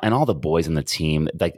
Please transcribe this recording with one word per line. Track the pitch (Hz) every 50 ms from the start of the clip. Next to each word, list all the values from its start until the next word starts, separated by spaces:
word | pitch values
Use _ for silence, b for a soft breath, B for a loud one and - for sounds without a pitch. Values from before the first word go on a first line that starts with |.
| -
and | 107 113
all | 135 156 123
the | 92
boys | - - 78 78 85 82 78
in | 80
the | 76 67
team, | - - - 82 78 78 76 78 78 - -
like, | 87 85 -